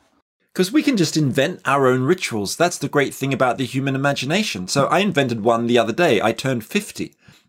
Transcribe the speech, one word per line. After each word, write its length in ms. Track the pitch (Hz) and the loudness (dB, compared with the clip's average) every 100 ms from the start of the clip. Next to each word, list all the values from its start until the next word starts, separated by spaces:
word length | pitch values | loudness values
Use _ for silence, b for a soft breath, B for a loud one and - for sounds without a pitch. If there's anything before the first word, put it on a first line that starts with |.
| _ _ _ _ _ | _ _ _ _ _
'Cause 180 | - 185 | -2 0
we 100 | 294 | 2
can 140 | 285 233 | 2 2
just 200 | 156 160 | 2 2
invent 440 | 147 113 147 180 | 0 2 0 -2
our 220 | - 139 131 | 0 2 4
own 180 | 127 | 4
rituals. 520 | 131 180 - 110 98 - | 2 0 -2 -4 -4 0
That's 220 | 175 - | -2 -2
the 100 | 135 | -2
great 240 | 147 131 | 0 0
thing 220 | - 135 | -2 -4
about 240 | 131 127 120 | 0 0 0
the 80 | 127 | -4
human 280 | 131 135 | -4 -2
imagination. 760 | 135 143 139 127 185 214 95 90 | -2 -2 -2 -2 -2 -2 -6 -4
So 180 | 139 139 | 0 2
I 140 | 165 | 2
invented 420 | 208 147 131 117 | 0 0 0 0
one 240 | 107 117 117 | 2 2 2
the 120 | 120 | 2
other 140 | 110 | 2
day. 300 | 110 175 107 | 2 2 4
I 100 | 104 | 2
turned 320 | 113 135 127 | 0 -2 -4
fifty. 500 | - 208 208 - 92 _ b b | -2 -6 -6 -10 -10 _ b b